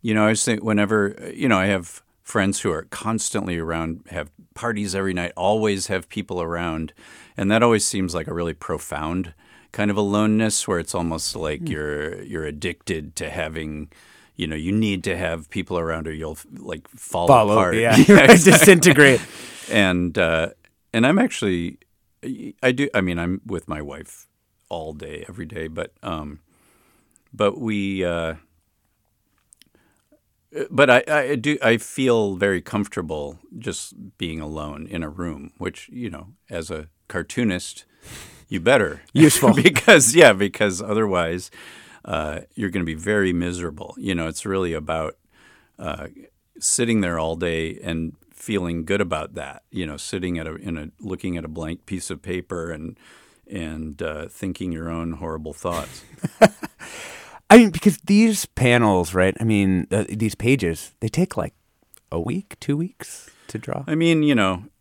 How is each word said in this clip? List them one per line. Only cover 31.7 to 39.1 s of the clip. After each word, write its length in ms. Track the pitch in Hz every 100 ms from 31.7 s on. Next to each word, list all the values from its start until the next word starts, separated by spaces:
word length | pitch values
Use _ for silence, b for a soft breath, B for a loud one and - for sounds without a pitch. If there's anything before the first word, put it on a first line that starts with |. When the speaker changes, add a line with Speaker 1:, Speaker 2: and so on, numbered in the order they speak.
| 117
Speaker 1:
feel 580 | - - 131 117 104 92
very 260 | 101 92
comfortable 760 | - 107 101 - 82 78 71 76 _ -
just 580 | 120 85 - - 98 _
being 220 | 85 80
alone 480 | 76 78 76 73 80
in 160 | 95
a 60 | 78
room, 420 | 82 85 73 73 _
which, 320 | 92 - -
you 180 | 123 117
know, 180 | 80 85 - _
as 220 | 85 80
a 160 | 80 78 _ _
cartoonist, 800 | 92 85 - 117 90 - - _ B B B B B B
you 120 | 95
better. 420 | 82 127 92 76 -